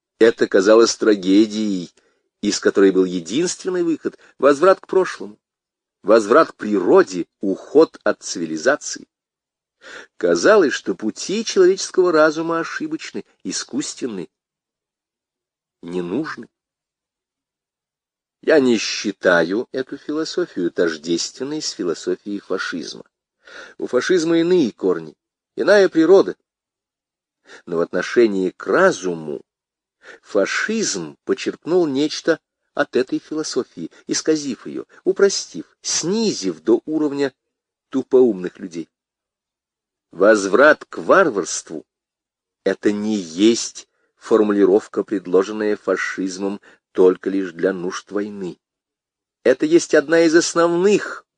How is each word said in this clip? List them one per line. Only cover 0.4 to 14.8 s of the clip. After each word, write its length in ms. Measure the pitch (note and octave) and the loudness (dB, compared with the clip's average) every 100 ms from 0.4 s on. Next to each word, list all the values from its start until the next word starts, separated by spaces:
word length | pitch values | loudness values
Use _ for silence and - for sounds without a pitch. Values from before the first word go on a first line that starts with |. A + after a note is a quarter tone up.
| A#2 | 0
казалось 480 | G#2 F#2+ A2 A2+ | 2 6 6 4
трагедией, 960 | - A2 G#2 F#2 G2+ A2 G#2+ G#2+ F#2 E2 _ _ _ _ _ | 2 2 2 4 4 4 0 -4 -4 -8 _ _ _ _ _
из 200 | G#2 - | -4 -2
которой 320 | G#2 G2+ G2 | 0 4 4
был 120 | F#2 | 4
единственный 760 | F2+ F2+ E2 B2+ F3+ - F#3+ F3+ | 0 -2 -6 -4 -4 -6 -6 -4
выход — 340 | E3+ D3+ - - _ - | -2 -4 -6 -12 _ 0
возврат 400 | C3+ C#3 F#3 F#3+ | 0 4 4 2
к 80 | - | 0
прошлому, 540 | F#3+ F3 - G#2 G#2+ _ _ _ _ _ _ | -2 -2 -6 -16 -20 _ _ _ _ _ _
возврат 480 | F2+ A2+ G2+ C#3+ D#3 | 2 4 6 2 2
к 20 | |
природе, 720 | - G#2+ G2+ F2+ F#3 B2 F2+ - _ | -4 -4 -2 4 4 2 -2 -10 _
уход 580 | G2 F2+ - C#3+ D#3+ - | -6 -6 0 2 2 0
от 180 | G#2+ - | -6 -4
цивилизации. 840 | - F#2+ E2 D#2 A2+ D3 - - - _ _ _ _ _ _ _ - - - - | -8 -8 -8 -4 -2 -2 -6 -14 -18 _ _ _ _ _ _ _ -20 -20 -20 -4
Казалось, 560 | F2 E2+ D#3 G#3+ C#3+ | 0 2 4 4 4
что 200 | - - | 0 -6
пути 480 | - A2 - - G#3 | -6 -6 -8 -6 -6
человеческого 720 | A3 G3+ F3+ F#3+ - F#3 F3+ | -2 2 2 2 -2 0 2
разума 480 | D#3 D#3 D#3 E3 E3 | 4 2 0 -4 -6
ошибочны, 640 | D#3+ - D#3+ D#3 - G2 - _ | -6 -8 -8 -10 -10 -14 -14 _
искусственны, 840 | F#2+ - - B2 - - B2 G2 E2 _ _ _ _ _ | -10 -10 -8 -8 -8 -8 -10 -10 -12 _ _ _ _ _